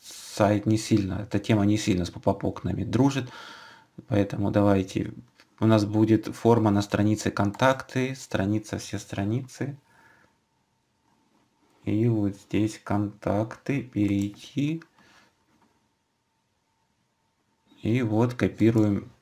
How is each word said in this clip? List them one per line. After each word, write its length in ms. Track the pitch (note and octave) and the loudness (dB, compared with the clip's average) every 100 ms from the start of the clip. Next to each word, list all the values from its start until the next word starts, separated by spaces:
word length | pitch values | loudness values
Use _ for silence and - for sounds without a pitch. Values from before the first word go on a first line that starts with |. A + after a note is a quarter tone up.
сайт 640 | - - - - G2+ G#2 A2 | -20 -18 -8 2 2 2 0
не 140 | A2 | 0
сильно, 420 | - A2 F#2+ F#2 | 2 0 0 -6
эта 160 | G#2 - | -4 -4
тема 260 | - G#2+ G2+ | 2 2 2
не 120 | G#2+ | 2
сильно 280 | A2+ F2+ F2+ | 0 0 -2
с 40 | |
поп-ап 340 | - - F#2+ | -2 -2 -2
окнами 400 | F#2 - A#2+ - | -4 -4 -6 -4
дружит. 460 | A2+ A2 C#3 C3+ B2 - - - - - _ - - | 0 2 2 0 -8 -12 -20 -20 -20 -20 _ -20 -2
Поэтому 420 | G2+ G2 - G2+ | 0 0 -2 0
давайте, 640 | G2+ G2+ G2 F#2 - - - - _ _ - | 2 4 2 0 -4 -6 -10 -20 _ _ 0
у 80 | A2 | 4
нас 180 | A2 G2+ | 4 4
будет 500 | G#2+ A2 G#2+ - - | 2 4 2 0 0
форма 360 | A2+ A#2 G#2+ | 4 4 4
на 100 | G2+ | 2
странице 480 | G2+ G2+ G#2 G#2+ G2 | 0 0 2 0 -2
«Контакты», 840 | - G2+ G2+ C3 C3+ - C3 B2+ C3+ | -2 -2 2 2 0 -4 -4 -4 -6
страница 640 | - G2 G2 G#2+ - G2 | -6 -2 0 -2 -4 -10
«Все 180 | - G2 | -8 -12
страницы». 800 | - - G2+ A#2+ B2 - C3 C#3+ _ _ _ _ _ _ _ _ _ _ _ _ _ _ _ _ _ _ _ _ - | -8 -6 -4 -4 -6 -10 -10 -10 _ _ _ _ _ _ _ _ _ _ _ _ _ _ _ _ _ _ _ _ -4
И 220 | G#2 A#2+ | 0 2
вот 280 | A2 G2+ G2 | 2 -2 -4
здесь 460 | - F#2 G#2+ - | -4 -2 -2 -4
«Контакты» 1000 | - G2+ G2+ - - G2 A2+ - - C#3 | -4 -2 -2 -6 -4 -2 -4 -8 -6 -6
перейти. 1000 | - G2+ G#2 G2+ G2+ G2+ - B2+ D3 E3 - _ _ _ _ _ _ _ _ _ _ _ _ _ _ _ _ _ _ _ _ _ _ _ _ _ _ _ _ _ | -4 -2 0 0 -2 -6 -10 -4 -4 -4 -12 _ _ _ _ _ _ _ _ _ _ _ _ _ _ _ _ _ _ _ _ _ _ _ _ _ _ _ _ _
И 180 | - B2 | -2 0
вот 320 | A#2+ G#2+ B2 | 2 2 0
копируем 760 | - F#2 - G#2+ A2+ G#2+ G2 - - | 0 -2 2 4 4 2 0 -4 -18